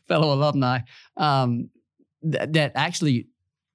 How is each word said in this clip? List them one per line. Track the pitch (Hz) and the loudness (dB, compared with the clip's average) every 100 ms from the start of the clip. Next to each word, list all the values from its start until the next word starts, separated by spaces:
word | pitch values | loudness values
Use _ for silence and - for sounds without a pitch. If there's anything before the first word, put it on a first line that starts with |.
| - | -2
fellow | 156 151 | 2 2
alumni, | 139 147 139 123 127 - - - - | 2 0 2 0 -2 -6 -16 -16 -2
um, | 151 135 123 120 - _ _ _ _ _ 156 | 0 2 2 -2 -6 _ _ _ _ _ -6
th-, | - 131 | -4 -2
that | 160 147 | 0 0
actually | - 160 170 151 120 - _ _ _ _ | -2 -4 -2 -2 -2 -4 _ _ _ _